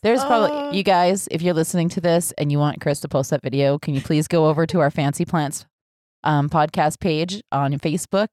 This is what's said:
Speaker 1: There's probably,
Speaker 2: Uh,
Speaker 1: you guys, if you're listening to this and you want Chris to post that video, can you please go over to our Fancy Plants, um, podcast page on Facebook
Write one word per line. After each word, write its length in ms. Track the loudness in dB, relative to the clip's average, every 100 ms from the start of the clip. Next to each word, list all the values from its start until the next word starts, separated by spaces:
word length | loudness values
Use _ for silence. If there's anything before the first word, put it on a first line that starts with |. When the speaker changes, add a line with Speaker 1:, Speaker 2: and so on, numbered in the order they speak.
Speaker 1:
There's 220 | 0 2
probably, 320 | 2 2 2 0
Speaker 2:
Uh, 160 | -4
Speaker 1:
you 120 | -2
guys, 440 | 2 4 4 2 -2
if 120 | -2
you're 120 | 0
listening 360 | 0 0 0 -2
to 120 | 0
this 300 | 2 2 0 -4
and 140 | 0
you 60 | 0
want 200 | 0 -2
Chris 200 | -4 -4
to 60 | -2
post 220 | -2 -2
that 100 | -2
video, 360 | -2 0 0 0
can 140 | -2 -4
you 60 |
please 260 | 0 0 2
go 200 | 2 2
over 180 | 2 0
to 120 | 2
our 100 | 0
Fancy 340 | 0 -2 -2 -2
Plants, 400 | -2 -2 -6 -14 _ _ _ _ _
um, 260 | 0 0 2
podcast 500 | 2 0 2 0 0
page 420 | -2 0 -2 -6 -6
on 220 | -2 -2 -2
Facebook 500 | -2 -4 -2 -2 -2